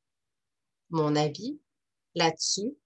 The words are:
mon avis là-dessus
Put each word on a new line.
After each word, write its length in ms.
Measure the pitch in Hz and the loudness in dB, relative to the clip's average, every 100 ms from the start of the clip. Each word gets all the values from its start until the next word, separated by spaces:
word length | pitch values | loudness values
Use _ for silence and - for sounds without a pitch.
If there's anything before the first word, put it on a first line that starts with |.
| _ _ _ _ _ _ _ _ - | _ _ _ _ _ _ _ _ -4
mon 240 | 165 151 | 0 2
avis 460 | 151 151 147 233 294 _ _ _ _ _ | 4 0 -2 -8 -10 _ _ _ _ _
là-dessus 640 | 175 165 160 - - 214 294 | 0 0 2 -2 -2 -4 -8